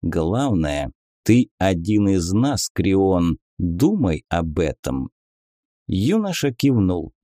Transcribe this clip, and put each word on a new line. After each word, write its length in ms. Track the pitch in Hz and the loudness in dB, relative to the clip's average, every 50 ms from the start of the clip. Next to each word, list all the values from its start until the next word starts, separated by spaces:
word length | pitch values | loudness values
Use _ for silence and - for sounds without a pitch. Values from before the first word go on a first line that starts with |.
| - | -4
Главное, 880 | 87 78 85 80 82 95 120 139 143 110 87 80 76 73 73 71 71 - _ _ _ _ _ _ | -2 -2 0 0 0 0 -2 0 0 0 0 0 -2 -2 -4 -6 -8 -10 _ _ _ _ _ _
ты 280 | - 107 120 123 - _ _ | 2 4 4 4 0 _ _
один 500 | 92 95 95 85 85 92 107 107 104 98 | 0 0 0 0 -2 0 0 2 2 2
из 240 | 95 92 85 85 95 | 2 0 0 0 0
нас, 380 | 107 123 143 143 - - - _ | 0 0 0 0 -2 -6 -8 _
Крион, 640 | - 87 92 95 95 98 95 92 90 85 85 80 - _ _ _ _ | -2 0 2 2 2 4 2 2 2 2 0 -2 -4 _ _ _ _
думай 640 | 92 87 85 87 113 165 214 208 139 92 80 - - _ | -4 -4 0 2 2 2 2 2 0 0 -2 -2 -4 _
об 300 | - 85 85 82 76 - | -4 -4 -2 -2 -2 -2
этом». 520 | 87 76 69 _ _ 67 65 67 65 - _ _ _ _ _ _ _ _ _ _ _ _ _ _ _ | -2 -2 -4 _ _ -6 -6 -6 -6 -8 _ _ _ _ _ _ _ _ _ _ _ _ _ _ _
Юноша 680 | - - 92 101 131 190 220 208 196 175 - - 143 127 | -4 -2 -2 0 0 0 0 0 -2 -4 -2 -2 -4 -2
кивнул. 600 | _ - 139 131 113 101 92 90 87 78 - _ _ | _ 0 2 2 4 2 2 0 -2 -6 -8 _ _